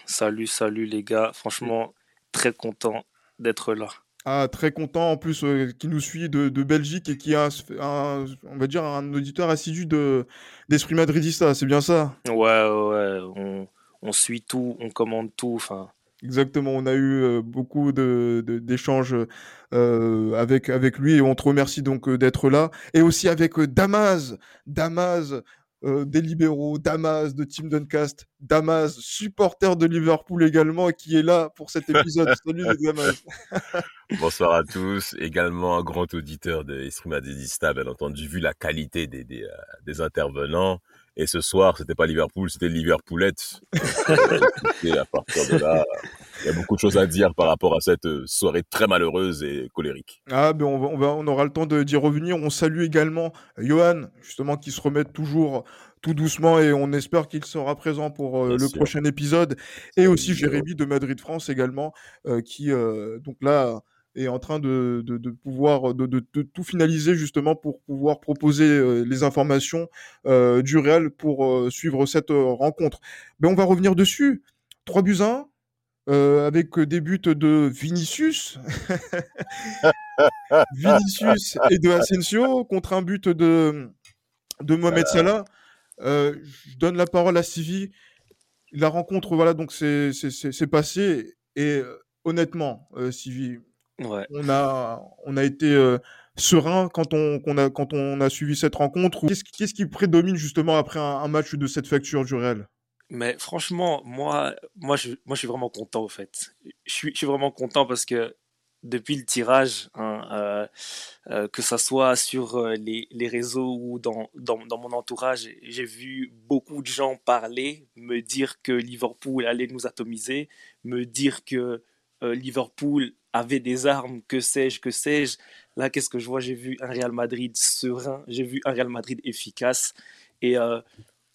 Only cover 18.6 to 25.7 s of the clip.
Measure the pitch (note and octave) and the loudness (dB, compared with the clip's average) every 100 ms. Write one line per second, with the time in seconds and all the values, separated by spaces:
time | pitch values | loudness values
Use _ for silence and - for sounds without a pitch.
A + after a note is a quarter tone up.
18.6 | A#2+ B2+ - C3+ B2+ A#2+ A2+ - - - | -2 -2 0 0 2 -2 -2 -8 -20 -20
19.6 | - B2 A#2+ A#2 A2+ A2+ A2 A2+ A#2 C3 | -4 2 4 4 2 2 0 0 4 2
20.6 | C3+ B2+ C3 C3 C#3+ D3+ C3+ C3 C#3+ C#3+ | 2 2 2 2 4 6 6 4 4 4
21.6 | C#3 - C3+ C3+ C#3 B2+ B2+ - C3+ C#3+ | 2 0 -2 -2 0 4 4 4 4 4
22.6 | D#3 - - D#3+ E3 D#3+ F#3 D#3+ E3 E3 | 2 -4 2 6 6 6 2 4 2 2
23.6 | D3 B2+ G3 G#3 G#3 F3+ C3 G#2+ _ _ | 2 4 4 4 4 2 -2 -12 _ _
24.6 | - D3 E3 E3+ F3+ F3 C#3+ C3+ - _ | -10 -4 -2 0 0 0 -2 -8 -10 _
25.6 | _ | _